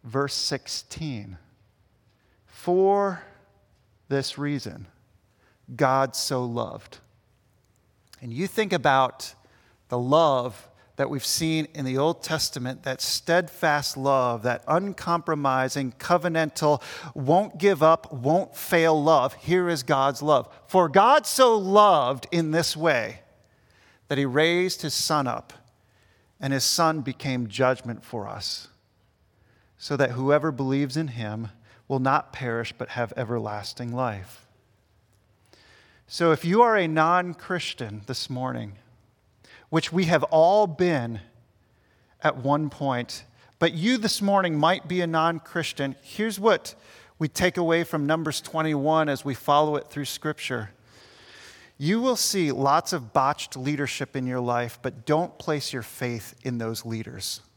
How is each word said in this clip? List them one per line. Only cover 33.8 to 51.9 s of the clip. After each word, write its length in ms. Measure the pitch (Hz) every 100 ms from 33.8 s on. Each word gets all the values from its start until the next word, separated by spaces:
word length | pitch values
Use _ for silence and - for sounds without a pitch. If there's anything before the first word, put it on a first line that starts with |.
| 120
life." 520 | 120 127 101 92 - _ _ _ _ _ _ _ _ _ _ _ _ _ _ _ _ _
So 260 | - 170
if 100 | 156
you 180 | 170 202
are 140 | 240 214
a 140 | 170
non-Christian 1120 | 156 156 180 180 160 - 180 - - 113 104 101
this 240 | 127 -
morning, 480 | 127 127 123 107 98 _ _ _ _ _ _ _ - _
which 220 | 160 -
we 120 | 170 170
have 180 | 165
all 420 | 139 160 165 208 208
been 560 | 147 180 151 117 110 - _ _ _ _ _ _ _ _ _
at 120 | 156 135
one 360 | 123 147 151
point, 520 | - 139 123 120 - - _ _ _
but 120 | 170
you 280 | 170 196 254
this 200 | 208 -
morning 380 | 202 196 180 151
might 300 | 156 185 156
be 120 | 180
a 60 | 170
non-Christian, 880 | 160 165 165 - 175 160 - 139 131
here's 380 | - - 220 196
what 340 | 220 185 - - - - - _
we 80 | 156
take 280 | - 180 175
away 280 | 170 165
from 240 | 160 160 143
Numbers 340 | 160 156 143
twenty-one 680 | - 160 156 147 143 160 151
as 160 | 135
we 120 | 143 123
follow 400 | - 147 151 147
it 120 | -
through 180 | 147 139
Scripture. 680 | - 156 147 - 127 104 _ _ - - - - - - - - _
You 240 | 143